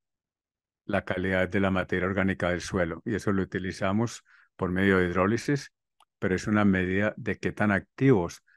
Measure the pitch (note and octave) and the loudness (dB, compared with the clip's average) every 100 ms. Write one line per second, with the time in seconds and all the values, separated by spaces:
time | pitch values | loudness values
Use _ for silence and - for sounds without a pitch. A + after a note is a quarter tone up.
0 | _ _ _ _ _ _ _ _ - G2 | _ _ _ _ _ _ _ _ -6 -4
1 | - F#2 F#2 F#2 F2+ G2+ G2 F#2 F2+ F#2 | -4 -4 0 0 0 0 0 0 -2 -2
2 | F2+ G2 F#2+ F2+ F2 F2 - G2 E2+ D#2+ | -2 0 0 0 -2 -2 -2 -2 -2 -4
3 | A#2+ F#2+ G#2+ G2 F2+ F#2+ F#2 - G2 G#2 | -6 -4 -2 -2 -2 -4 -6 -4 0 0
4 | A#2 - _ _ _ - F#2 F2+ G2 F#2 | -2 -6 _ _ _ -6 -4 2 4 4
5 | F2+ F2 F#2+ A#2 - C#3+ - _ _ _ | 4 2 2 0 0 -4 -4 _ _ _
6 | _ - G2+ F2+ A2 G#2 G2+ F#2 F#2 F#2+ | _ -6 -2 -2 0 2 4 4 2 0
7 | G#2 - G#2+ F#2 F#2 - G#2 G2 - - | -2 -2 -6 -4 -4 -2 0 0 -2 0
8 | C3+ G#2+ E2+ - _ | 4 4 2 -6 _